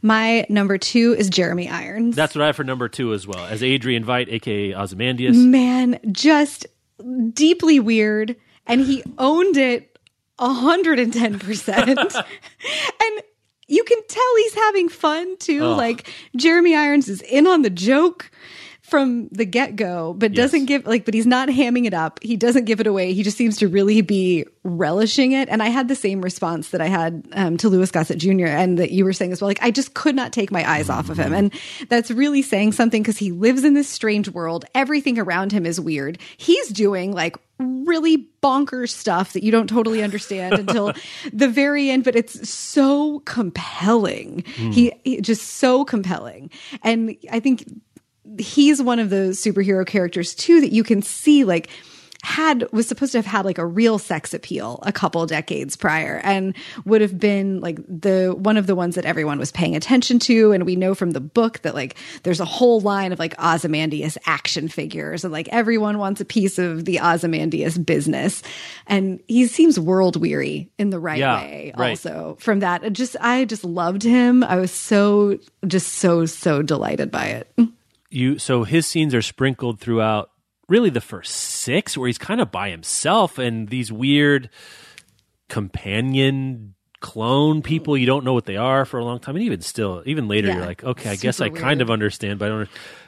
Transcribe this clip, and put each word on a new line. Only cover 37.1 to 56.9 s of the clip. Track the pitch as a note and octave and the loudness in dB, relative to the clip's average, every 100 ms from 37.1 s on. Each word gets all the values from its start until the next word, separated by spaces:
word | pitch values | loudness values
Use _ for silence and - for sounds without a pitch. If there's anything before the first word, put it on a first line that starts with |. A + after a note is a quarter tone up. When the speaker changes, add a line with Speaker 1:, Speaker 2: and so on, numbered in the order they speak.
Speaker 1:
like, | G3 E3 - _ _ | -4 -4 -6 _ _
really | B3+ C4 D4 E4 D#4+ D#4 A#3 _ | -6 -4 0 2 4 2 0 _
bonkers | C#4 C4 C#4+ B3+ A#3+ | 0 2 0 -4 -8
stuff | - - F3 F#3 | -6 -2 -2 -2
that | F#3 | -2
you | G#3 | 2
don't | A3+ G#3 | 2 2
totally | A3+ A3+ A3 | 0 0 0
understand | G#3 G#3 - G3 F3+ | -2 -6 -8 -8 0
Speaker 2:
<laughs> | G3+ | 0
Speaker 1:
until | G3 A#3 G3+ - - - D4 | 0 -2 -2 -4 -10 -14 -12
the | G#3+ C4+ | 0 2
very | A#3 C#4+ C#4+ C#4 | 4 2 2 2
end, | C4 | 2
but | B3 A#3 | 2 0
it's | A3+ - - | 0 -8 -12
so | - - - C4+ C#4+ D4+ D4 | -12 -4 2 4 4 0 -4
compelling. | - - G3+ E3 E3+ - F#3 A#3 G3+ - - - - - | -8 -4 -4 -4 -10 -2 2 4 2 -4 -10 -12 -12 -6
Speaker 2:
Mm. | A2+ | 0
Speaker 1:
He, | G#3+ A#3+ - | 4 4 2
he | - C4 | -6 -4
just | G3+ A3 - | -2 -2 -4
so | - B3+ B3+ C#4 | 0 2 2 2
compelling. | A3 F#3 F3+ A2+ F#2+ C3+ - - C4+ | -2 -2 -6 -8 -16 -20 -20 -18 -6
And | A3 A3+ A3+ - - | -2 0 -2 -6 -6
I | A#3 | -2
think | B3 B3 - - _ _ _ _ - G#3+ | 0 -2 -4 -20 _ _ _ _ -20 -12
he's | G#3+ - C#4+ C#4+ | -4 4 6 6
one | B3 A#3+ | 2 0
of | G#3+ | 0
those | G3 F#3+ F#3+ | 0 0 0
superhero | A3 G3 G3 F#3+ F#3 | 0 0 2 2 0
characters | G#3 F3+ F3 E3+ | 0 0 -2 -6
too | - - E4+ | -6 6 6
that | C4 | 8
you | G#3+ | 2
can | A3 G#3+ | 4 2
see, | G3+ - - D4 | 0 -2 6 6
like, | A#3+ E3+ E3 - - - - - | 6 2 -2 -18 -20 -20 -20 -18
had, | - - D#4+ C4+ A#3 | -8 -2 2 2 0
was | A3 A#3 | -2 -2
supposed | A#3+ C#4 | -2 -2
to | A#3+ | 0
have | G#3 | 0
had, | G#3 | -2
like, | F#3+ F3+ | -2 -2
a | E3+ | -2
real | F3 A3+ G#3+ | 2 2 2
sex | - D#3+ - | -2 -6 -6
appeal | D#3+ - D#3+ A2+ - | -12 -8 -8 -8 -8
a | - | -6
couple | - E3+ E3 E3 | -2 -2 -2 -2
decades | D#3 D3+ - C#3 - | -4 -4 -6 -6 -4
prior | F#3 D#3 D3 D3+ | -2 -2 -2 -4
and | - G3 F#3+ F#3 - - | -2 0 -2 -6 -12 -14
would | G3 | 2